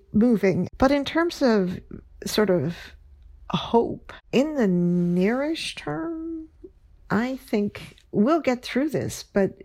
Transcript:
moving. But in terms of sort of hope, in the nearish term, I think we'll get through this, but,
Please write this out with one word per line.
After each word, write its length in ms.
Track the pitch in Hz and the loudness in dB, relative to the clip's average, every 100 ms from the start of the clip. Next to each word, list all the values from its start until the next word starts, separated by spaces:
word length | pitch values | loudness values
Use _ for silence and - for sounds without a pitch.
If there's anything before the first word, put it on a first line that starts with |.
| - | -2
moving. 560 | 208 247 208 190 170 180 - | 2 4 4 2 2 -2 2
But 140 | 262 | 4
in 140 | 285 269 | 4 0
terms 360 | 320 339 - | 0 -2 0
of 380 | 269 214 185 185 - - - - 202 | 2 2 0 -4 -12 -20 -20 -12 -4
sort 240 | - 202 | 0 2
of 260 | 180 143 170 - - - - - - - | 2 0 -6 -14 -20 -20 -20 -20 -20 -6
hope, 600 | - - 233 - - - - - | -6 2 2 2 -6 -12 -20 -2
in 240 | 226 311 294 | 0 0 0
the 120 | 202 | 2
nearish 1080 | 175 175 175 175 175 196 254 294 320 - - | 2 2 2 2 2 0 0 -4 -4 -8 -10
term, 720 | 294 302 330 320 330 320 320 _ - _ _ _ - | -8 -6 -6 -8 -8 -10 -12 _ -20 _ _ _ -4
I 260 | 202 247 262 | -2 -2 -6
think 600 | - 214 208 - - - _ | -4 -2 -2 -6 -18 -20 _
we'll 300 | - 233 330 | 0 4 4
get 220 | 262 247 | 2 -2
through 260 | - 247 302 | -2 -2 -2
this, 340 | 196 117 - | -2 -4 -8
but, 360 | - 202 190 - | -4 0 0 -2